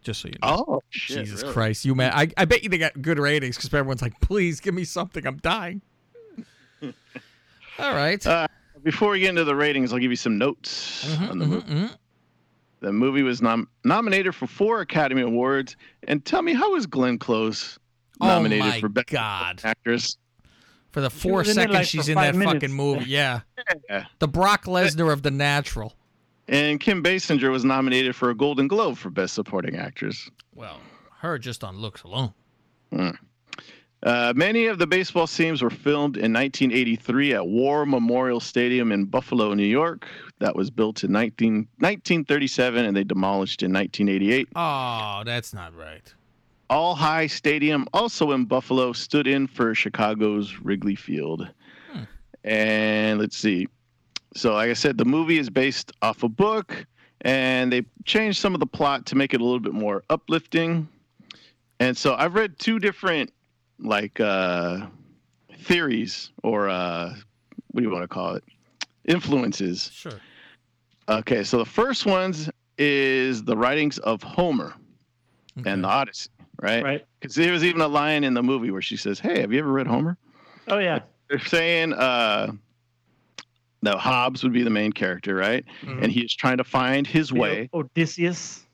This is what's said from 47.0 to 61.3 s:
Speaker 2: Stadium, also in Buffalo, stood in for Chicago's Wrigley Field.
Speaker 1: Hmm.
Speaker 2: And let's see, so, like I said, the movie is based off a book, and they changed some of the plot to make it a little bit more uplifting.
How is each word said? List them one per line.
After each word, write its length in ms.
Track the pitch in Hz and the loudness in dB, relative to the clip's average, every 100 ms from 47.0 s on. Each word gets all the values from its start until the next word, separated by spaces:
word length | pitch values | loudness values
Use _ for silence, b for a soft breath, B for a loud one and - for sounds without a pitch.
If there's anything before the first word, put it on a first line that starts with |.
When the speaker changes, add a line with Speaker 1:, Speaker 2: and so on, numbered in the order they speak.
| 156 160 156 | 0 2 0
Speaker 2:
Stadium, 580 | - 151 151 151 147 127 | 0 0 2 2 2 0
also 380 | 180 233 - 156 | 0 0 0 0
in 140 | 135 120 | 2 2
Buffalo, 460 | 131 - 131 127 | 0 2 0 0
stood 340 | 120 - 147 135 | -2 -2 0 2
in 180 | 139 135 | 2 0
for 300 | - 117 107 | 0 0 2
Chicago's 840 | 107 - 107 107 107 104 101 - | -2 0 0 2 0 0 -4 -8
Wrigley 360 | - 98 101 98 | -4 -2 0 -4
Field. 520 | - 76 73 82 87 - B B B | -4 -6 -4 -6 -8 -14 B B B
Speaker 1:
Hmm. 120 | 262 110 B B - | -14 -14 B B -14
Speaker 2:
And 760 | - 107 107 107 107 107 107 104 | -2 0 2 2 2 2 2 2
let's 180 | 107 - | 0 0
see, 300 | 110 90 95 _ _ _ _ - _ | 0 0 -2 _ _ _ _ -20 _
so, 200 | - 117 | -2 0
like 160 | 107 113 | 2 0
I 40 | |
said, 240 | 117 151 120 | 2 0 2
the 80 | 117 | 2
movie 320 | 147 160 165 | 2 2 2
is 120 | 131 | 2
based 420 | 101 135 - - - | 0 0 -2 -10 -4
off 220 | 107 110 | -2 0
a 60 | 120 | -4
book, 560 | 110 202 220 190 - - b b b | 2 2 2 -4 -12 -14 b b b
and 500 | - 131 131 127 127 | -2 0 2 2 2
they 140 | 123 117 _ - | 0 -2 _ -2
changed 340 | - 220 190 | 0 2 0
some 140 | 202 | 0
of 60 | 180 | 0
the 60 | 139 | -2
plot 380 | - 143 139 - | 0 0 0 0
to 80 | 135 | 0
make 180 | 139 | 2
it 80 | 127 | 2
a 20 | |
little 160 | 120 127 | 2 0
bit 140 | 110 | -2
more 300 | 107 107 98 - | -2 -2 -4 -2
uplifting. 800 | 156 - 160 - 165 165 170 156 _ _ _ B | -4 0 -2 0 0 0 0 -4 _ _ _ B